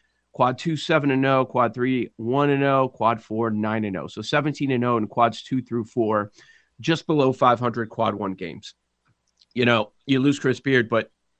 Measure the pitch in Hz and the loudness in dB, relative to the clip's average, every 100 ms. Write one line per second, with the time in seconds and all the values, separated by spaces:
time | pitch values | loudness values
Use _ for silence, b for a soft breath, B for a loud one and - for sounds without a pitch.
0 | _ _ _ - 127 127 170 151 - 160 | _ _ _ -2 -2 -2 -4 -4 0 0
1 | 143 131 135 135 127 127 117 120 127 127 | 2 2 4 2 2 0 0 0 0 0
2 | 107 - 113 135 143 139 139 135 131 - | -2 -6 -2 2 2 2 4 2 2 0
3 | 113 113 - 110 117 107 107 110 104 90 | 0 -2 -4 -2 -2 0 -2 -2 -2 -4
4 | 71 - 107 147 147 143 139 123 123 120 | -8 -10 -4 -2 0 -2 -2 0 0 0
5 | 107 - 117 113 - 131 123 120 113 123 | -2 0 0 0 -6 -6 -4 -6 -4 -2
6 | 110 107 104 b b b b b 117 160 | 0 0 -2 b b b b b -2 -2
7 | - 156 131 127 127 117 123 117 110 - | 0 2 2 2 2 2 0 -4 -6 -2
8 | 110 101 98 92 87 104 - - _ _ | -2 -2 -6 -6 -10 -12 -16 -20 _ _
9 | _ _ _ _ _ 117 120 117 - _ | _ _ _ _ _ 0 2 2 0 _
10 | - 131 139 143 135 120 139 131 113 113 | -2 2 2 0 -2 -2 0 0 2 0
11 | - _ _ _ | -2 _ _ _